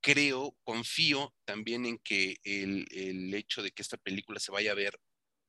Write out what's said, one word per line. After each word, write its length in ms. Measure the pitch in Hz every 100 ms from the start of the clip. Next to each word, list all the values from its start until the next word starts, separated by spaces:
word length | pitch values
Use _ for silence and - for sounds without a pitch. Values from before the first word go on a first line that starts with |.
creo, 560 | 143 143 143 131 143 -
confío 680 | - 113 117 - 160 139 139 _
también 420 | - 107 110 120 120
en 120 | 113
que 400 | - 98 95 90
el, 440 | 101 101 98 98 -
el 420 | 95 95 92 92
hecho 280 | 101 - -
de 80 | 98
que 120 | -
esta 160 | - 117
película 420 | 98 98 - 104
se 100 | -
vaya 220 | 98 107
a 40 | 101
ver 220 | 101 - _ _ _ _